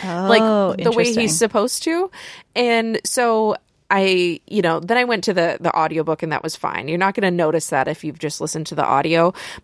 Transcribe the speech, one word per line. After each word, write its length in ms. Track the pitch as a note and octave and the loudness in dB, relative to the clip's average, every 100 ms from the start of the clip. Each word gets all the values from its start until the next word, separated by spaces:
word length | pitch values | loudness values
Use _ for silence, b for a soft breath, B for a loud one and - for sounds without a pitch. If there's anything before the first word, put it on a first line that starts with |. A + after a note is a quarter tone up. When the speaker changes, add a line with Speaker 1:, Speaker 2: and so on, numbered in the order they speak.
Speaker 1:
Oh, 240 | F#3+ F3 F#3+ | -8 -2 4
Speaker 2:
like, 540 | A3 A3 G#3+ G3 G3 | 4 4 4 2 0
the 80 | A#3 | 0
way 140 | A3+ A#3+ | 2 2
he's 120 | A3+ | 2
Speaker 1:
interesting. 120 | A3 | 0
Speaker 2:
supposed 520 | D#3+ G#3 A3 A#3+ - | 0 0 2 0 -2
to. 280 | - E4 F#4 B B B - - | -2 -2 -2 B B B -8 -2
And 440 | A#3+ A#3 A3+ A3+ - | 2 2 0 -2 -2
so 500 | - A#3+ A3 G#3+ - _ _ - | 0 2 2 2 -2 _ _ -2
I, 480 | G3 F#3+ F#3 F3+ E3 - | 2 4 2 0 -2 -4
you 160 | G#3 | -2
know, 160 | E3+ E3 | 0 0
then 180 | E3+ A#3 | 0 0
I 60 | |
went 220 | B3 A3+ A3 | 2 0 0
to 80 | |
the, 240 | F#3 E3+ - | 0 0 0
the 100 | C3+ - | 0 0
audiobook 460 | D#3+ D#3+ D#3 D#3 | 0 0 -2 -4
and 80 | D#3+ | -4
that 100 | D3 | -4
was 140 | D#3+ - | -4 -6
fine. 320 | - - C3 | -6 -6 -4
You're 100 | E3+ | -2
not 160 | F#3+ | 0
gonna 160 | G3+ G3 | 0 0
notice 400 | F3 D#3+ D#3+ - | 0 0 0 0
that 180 | C#3+ C3 | -2 -2
if 160 | D3+ | -4
you've 140 | D#3 D3+ | -8 -8
just 240 | D3+ - | -8 -6
listened 240 | D#3 D#3+ D#3 | -6 -6 -6
to 80 | D3 | -2
the 80 | |
audio. 520 | - C3+ C#3+ E3 E3+ B B B | 0 2 2 2 2 B B B